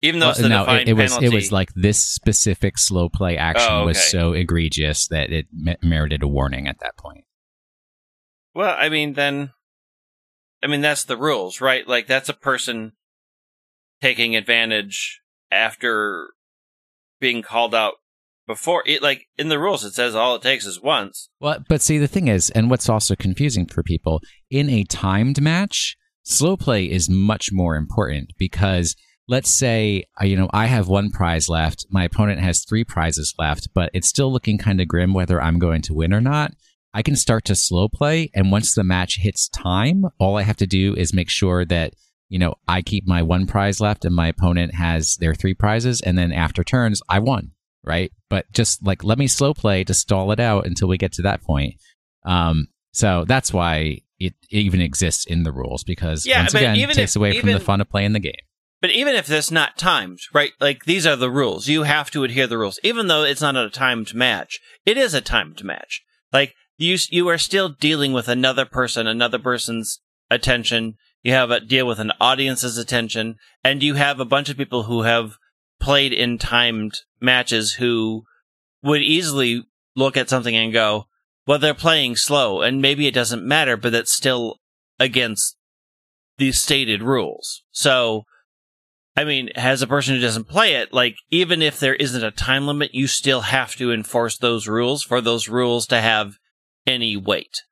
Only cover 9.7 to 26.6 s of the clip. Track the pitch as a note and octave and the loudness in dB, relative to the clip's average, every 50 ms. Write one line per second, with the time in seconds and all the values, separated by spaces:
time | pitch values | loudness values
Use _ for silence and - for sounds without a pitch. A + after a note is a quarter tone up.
9.7 | _ _ _ _ _ _ _ _ _ _ _ _ _ _ _ _ _ _ - C#3 | _ _ _ _ _ _ _ _ _ _ _ _ _ _ _ _ _ _ -4 -4
10.7 | D3 C#3+ C#3+ D3+ D3 C#3 - - C3 A2+ C3+ D#3 C#3+ A2+ F#2 F#2 G2 - C3 C3+ | -2 0 0 0 -2 -2 -4 -6 -6 -4 -2 -2 0 0 -2 -6 -8 -2 0 0
11.7 | B2+ B2+ - - B2 A#2+ A2 - C3 C3+ C3 - - _ - C#3 C3 B2 - - | 0 0 0 -2 -2 -2 0 0 -2 -2 0 -4 -12 _ -4 -2 -2 -2 -2 -6
12.7 | A#2+ A2+ A2 A2 _ _ _ _ _ _ _ _ _ _ _ _ _ _ _ _ | -6 -8 -8 -12 _ _ _ _ _ _ _ _ _ _ _ _ _ _ _ _
13.7 | _ _ _ _ _ _ - C3 B2 G#2+ A#2 A#2 A2+ A2 G2 - A#2 A#2 A#2 A2+ | _ _ _ _ _ _ -2 0 0 2 0 0 0 -2 0 2 0 2 2 0
14.7 | A2 G#2+ G2+ G2+ G2 - - - - - _ _ _ _ _ _ F2 G2 A2+ A2+ | -2 -2 -4 -4 -8 -10 -10 -10 -12 -16 _ _ _ _ _ _ 0 0 0 -2
15.7 | - - - B2 A2+ G#2+ G#2 G#2 G2 E2+ D2 - _ _ _ _ _ _ _ _ | -4 -4 -4 -2 -2 0 -2 -4 -6 -8 -12 -14 _ _ _ _ _ _ _ _
16.7 | _ _ _ _ _ _ _ _ _ _ C3+ B2+ A#2+ A#2 A2 - A2+ A#2 A#2+ A2+ | _ _ _ _ _ _ _ _ _ _ -2 -2 -2 -2 -6 -4 -2 0 0 2
17.7 | A2+ A2+ A2 G2+ - _ _ _ _ _ _ _ _ _ _ - A2+ - - D#3+ | 0 0 0 0 -4 _ _ _ _ _ _ _ _ _ _ -12 -12 -8 -2 -2
18.7 | F3 E3 - - D3 - - D3 C#3 C3 - _ _ - D3 D#3+ D#3 C#3+ D#3 G3+ | 0 0 0 0 -2 0 2 0 -2 -2 -6 _ _ -8 -4 -2 -2 -2 0 -2
19.7 | G3 - G#2+ G2+ F#2+ - B2 A#2+ A2 A2 A#2 B2+ B2 A2+ - B2+ C3+ A#2+ G2+ G2+ | -2 -4 -6 -8 -4 -4 -2 -2 0 0 0 0 0 0 0 -2 -2 -2 -2 -10
20.7 | F2 F2 G#2 C#3 D#3 B2 G2+ G2 _ - - _ _ _ C#3 D3 D3+ - C#3+ _ | -12 -6 -2 -2 0 0 -2 -6 _ -18 -20 _ _ _ -4 -4 -4 -4 0 _
21.7 | D#3 D3 - - D#3 D3+ D3 C#3 - G3 F3+ C3 G#2+ F#2 - - - A2+ A2 A#2+ | 0 0 2 0 2 2 0 0 0 0 0 2 2 2 0 2 2 2 4 4
22.7 | C3 B2+ - - A2+ G#2+ - - G2 - - F#2+ F2+ - C#3 D3 B2+ - F2 - | 2 2 2 0 0 0 0 0 -2 -2 -2 -4 -2 0 -2 0 0 -2 -4 -2
23.7 | - - D#2+ D#2+ E2+ D#2 _ D#2+ D#2+ D2+ - - - _ _ _ B2+ C3+ D3 C#3+ | -4 -6 -2 -2 -4 -2 _ -2 -2 -2 -4 -10 -20 _ _ _ -2 -2 0 2
24.7 | B2+ A2 G2 - - - - F#2+ F#2+ G2+ A2+ C3 C#3 C#3 C#3+ D#3 E3 F3 G3+ G#3 | 2 0 0 0 -4 -4 -2 0 2 2 2 2 2 2 2 2 2 2 -2 -2
25.7 | - - - - - _ _ _ _ _ _ - - - C#3+ E3+ F#3+ F3+ | -2 -4 -4 -4 -8 _ _ _ _ _ _ -2 0 2 2 2 0 0